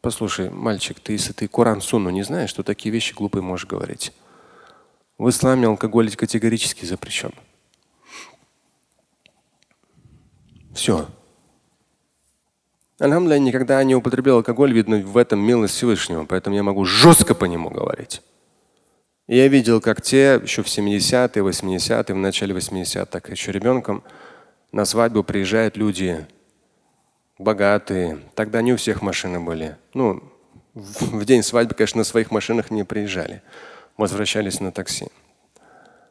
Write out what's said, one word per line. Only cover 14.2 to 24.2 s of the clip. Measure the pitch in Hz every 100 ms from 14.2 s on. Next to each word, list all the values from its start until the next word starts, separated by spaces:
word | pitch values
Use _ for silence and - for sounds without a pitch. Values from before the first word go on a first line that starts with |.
| 131 123
алкоголь, | 113 117 143
видно, | 113 101 107
в | 98 107
этом | 123 104
милость | 104 120 101
Всевышнего, | - 120 98 - 82
поэтому | 78 92 101
я | 101
могу | 101 98
жёстко | 92 - 165 165 -
по | 120
нему | 92 85 82
говорить. | - - - - - _ _ _ _ _ _ _ _ _ _ -
И | 120
я | 135
видел, | 135 117 113
как | 113 107
те | - 135 135
ещё | 127 - -
в | 101
семидесятые, | - 101 104 - 127 123 107
восьмидесятые, | 98 87 95 92 - 113 107
в | 95
начале | 98 - 98
восьмидесятых, | 92 87 95 87 - 92 87 -
ещё | - -
ребёнком, | 98 120 127 113 101 - -